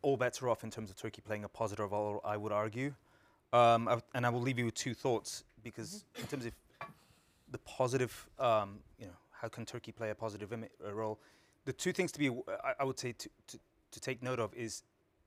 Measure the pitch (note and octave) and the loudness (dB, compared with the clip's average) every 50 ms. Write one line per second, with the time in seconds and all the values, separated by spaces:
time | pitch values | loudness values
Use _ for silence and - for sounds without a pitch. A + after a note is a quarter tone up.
0 | - C#3 C#3 A2+ B2+ B2 - - C3 B2 A2+ - - A2 - A#2 A2 G2 F#2+ - | 2 2 4 4 4 0 0 0 2 2 0 0 0 -10 -8 -8 -10 -10 -10 -8
1 | - A2 - - - - G#2+ G#2 G#2 G2+ - - A2+ G2+ G2+ G#2+ G#2+ G2 G2+ G#2 | -8 -8 -8 -8 -6 -4 -4 -4 -4 -8 -4 -2 -2 -2 -2 -2 -4 -2 0 0
2 | G#2 G#2 G#2 G#2 - - G#2 G#2 G#2 G#2+ G#2 G#2 G#2+ A2 G#2 A#2+ C3 D3 C#3 - | 0 0 -2 -2 -2 -2 -2 -2 -2 0 0 2 0 0 -2 -2 -4 -4 -4 -8
3 | _ _ _ _ _ _ _ _ _ - - A#2+ A#2+ A#2 A#2 A2+ A#2 A2+ A#2+ A#2 | _ _ _ _ _ _ _ _ _ 6 8 10 10 10 10 8 6 4 2 2
4 | - _ - B2+ B2 B2 A#2 B2 A#2+ C3+ C3 A#2+ A#2+ A2+ - - - C3 A2+ - | 0 _ -4 0 2 2 2 2 0 0 0 2 0 0 0 -2 -4 -4 -4 -2
5 | - C3+ A#2 G#2+ - - - - - _ _ - A2 A#2+ - - A2+ D#3 F#3+ G#3+ | 0 2 2 2 0 -4 -10 -10 -12 _ _ -16 -16 -14 -10 -10 -10 -10 -10 -14
6 | - _ - - A#2+ - D3 C3+ A#2 A#2 - - _ _ _ - - - - - | -14 _ -12 -10 -8 -6 -6 -6 -6 -6 -10 -10 _ _ _ -14 -14 -14 -14 -20
7 | - _ - _ _ _ _ _ _ - - - - - - - C3 B2 B2 B2+ | -20 _ -20 _ _ _ _ _ _ -14 -14 -14 -12 -10 0 0 2 2 4 2
8 | B2+ A2+ - - - - - - C3+ A#2+ A2 G#2+ G2+ G2+ G2 A#2 - - - - | 0 0 -4 -10 -16 -16 -6 2 4 6 6 6 4 2 -6 -14 -16 -20 -18 -16
9 | A#2 F#2 F2 - _ _ - - - A2 - - A2+ - - A#2+ - - G#2+ - | -16 -16 -16 -18 _ _ -14 -10 -10 -8 -8 -8 -10 -8 -8 -10 -10 -10 -10 -6
10 | A2+ G#2+ G#2 - A2+ A2 G2+ G2+ G#2 G2 A#2+ A#2 A2+ - - - - G#2 G2+ A2 | -6 -6 -4 -4 -4 -6 -4 -6 -8 -6 -6 -8 -8 -12 -14 -10 -10 -6 -4 -2
11 | A2 G#2+ G#2+ - - - - - _ _ _ _ - C3+ B2+ - - F#3 F3 - | -2 -2 -4 -6 -10 -20 -20 -20 _ _ _ _ -8 -8 -6 -2 0 0 2 2
12 | F3+ - - C#3+ D3 C3+ A#2+ B2 - - G#2 - - C3+ B2+ - C#3 C3+ C3 - | 0 -2 0 0 0 0 0 0 -4 -6 -6 -4 -2 -2 0 0 0 -2 -2 -2
13 | - B2 A2+ - - - _ _ _ - - A#2 _ _ _ _ _ _ - - | -4 -6 -6 -6 -12 -14 _ _ _ -18 -18 -18 _ _ _ _ _ _ -16 -10
14 | - C3+ B2+ G#2+ B2 B2+ B2+ A#2+ A2+ G2+ - A#2+ A#2 A2 G2+ - - _ _ _ | -6 -6 -6 -4 -2 -2 0 0 0 0 -2 -4 -6 -6 -6 -8 -12 _ _ _
15 | _ _ _ _ _ | _ _ _ _ _